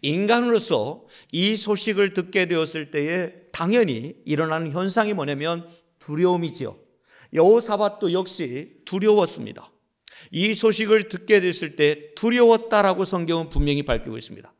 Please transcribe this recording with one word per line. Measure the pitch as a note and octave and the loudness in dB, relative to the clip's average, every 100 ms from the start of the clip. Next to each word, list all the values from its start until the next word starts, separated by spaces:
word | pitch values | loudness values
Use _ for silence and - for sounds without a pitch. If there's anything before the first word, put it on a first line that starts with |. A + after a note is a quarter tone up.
인간으로서 | - D#3+ G#3 A#3 A#3+ A3+ - C#3+ G#2+ D3+ - - _ | -2 -2 2 0 2 0 2 0 -2 -8 -16 -20 _
이 | D#3+ G3 | -2 0
소식을 | G#3+ G#3 G3+ A3+ G3 G3 | 0 0 -2 -2 0 0
듣게 | G3 F3+ F#3+ F3+ | 0 -4 -2 0
되었을 | E3+ D#3 D#3+ D3 | 0 -2 -4 -6
때에 | D3+ D3 F3 F3 - _ | -4 -2 -4 -6 -10 _
당연히 | - E3+ A#3 G#3 A#2 C3+ - | -6 0 2 2 0 -8 -14
일어나는 | - D3 D#3+ D#3+ E3 | -4 -2 -2 -2 -4
현상이 | D3+ F#3+ F#3+ G#3+ | -4 -2 0 0
뭐냐면 | G3+ C#3+ C#3 D#3 E3+ E3+ - _ _ | -2 -4 -4 -4 -6 -8 -20 _ _
두려움이지요. | - D3+ F3+ F3+ E3 - A#2+ G2 _ _ _ _ _ | -10 0 2 2 -2 -6 -10 -12 _ _ _ _ _
여호사밧도 | - E3+ A3+ A3+ G3+ G#3 G3+ F#3+ | 4 6 6 4 0 -2 -2 -2
역시 | F3 F#3+ - D3 B2 D#3+ _ - | -2 -2 -4 -4 -8 -12 _ -8
두려웠습니다. | F#3+ G#3 G#3 F3 - A2+ - - _ _ _ - - - | -2 4 4 2 -2 -10 -14 -20 _ _ _ -20 -20 -10
이 | E3 G3+ | -2 -2
소식을 | A3 A3+ G#3 G#3+ A3 G#3 | 2 0 0 2 2 2
듣게 | F3 - G#3 | -10 2 2
됐을 | F3+ E3 D#3+ C#3+ | 4 -2 -6 0
때 | D3 D3+ - | 0 0 -8
두려웠다라고 | - A3 B3 A#3+ A3+ A3+ G#3+ G3+ F#3 | -4 0 4 6 6 2 2 2 0
성경은 | F#3 F#3 E3 E3 E3 | -2 -4 -2 -4 -2
분명히 | - D3 C#3+ | -2 0 0
밝히고 | C#3+ A2+ A#2 A2+ | -2 -4 -4 -12
있습니다. | - G2+ - _ | -12 -14 -20 _